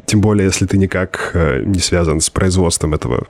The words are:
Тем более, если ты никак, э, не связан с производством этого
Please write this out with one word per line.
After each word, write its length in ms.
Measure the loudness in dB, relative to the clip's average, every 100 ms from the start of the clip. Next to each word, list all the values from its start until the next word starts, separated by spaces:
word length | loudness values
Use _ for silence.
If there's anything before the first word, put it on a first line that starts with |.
| -2
Тем 120 | 2
более, 240 | 2 2 2
если 200 | 0 0
ты 120 | 2
никак, 540 | 0 0 -4 -6 -4
э, 300 | 0 0 0 0
не 140 | -2
связан 420 | 0 0 0 0
с 80 | -2
производством 640 | -2 0 2 0 0 -2
этого 320 | -2 -2 -4